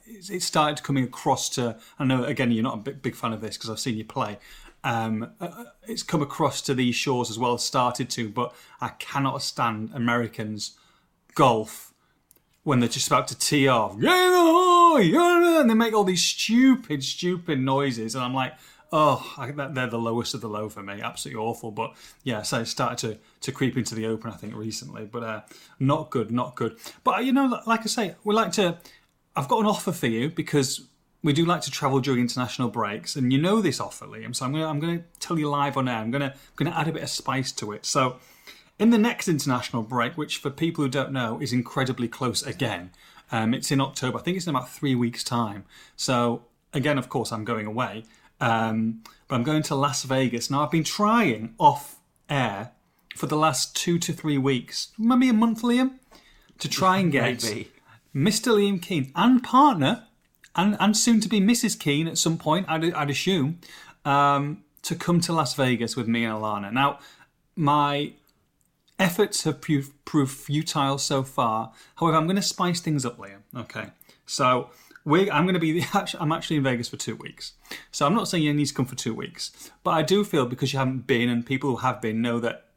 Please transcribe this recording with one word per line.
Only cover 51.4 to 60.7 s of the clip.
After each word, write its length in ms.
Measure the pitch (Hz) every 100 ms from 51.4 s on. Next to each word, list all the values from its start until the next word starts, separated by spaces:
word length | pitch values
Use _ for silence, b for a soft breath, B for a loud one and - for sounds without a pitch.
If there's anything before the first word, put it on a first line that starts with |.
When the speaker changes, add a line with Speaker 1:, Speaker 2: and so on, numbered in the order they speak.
| 110 -
Speaker 1:
off 420 | 151 - - - _ _ _
air 440 | 143 120 98 113 _ _ _ _
for 120 | - 135
the 100 | 151
last 400 | 156 139 - -
two 220 | - 170
to 120 | 170
three 260 | 139 156 143
weeks, 500 | 135 127 - - - -
maybe 300 | 226 247 254
a 40 |
month, 300 | 214 233 220
Liam, 360 | 240 240 262 262 _ b b b b _
to 100 | 147
try 300 | - 190 190
and 140 | 180
get 300 | 135 117 117
Speaker 2:
Maybe. 240 | 113 107 - b b b _
Speaker 1:
Mister 380 | 139 170 214 254
Liam 320 | 214 202 190
Keane 300 | - 180 131
and 280 | - 220 254
partner, 600 | - 254 294 185 135 233 - _ _ _ - -
and, 200 | 196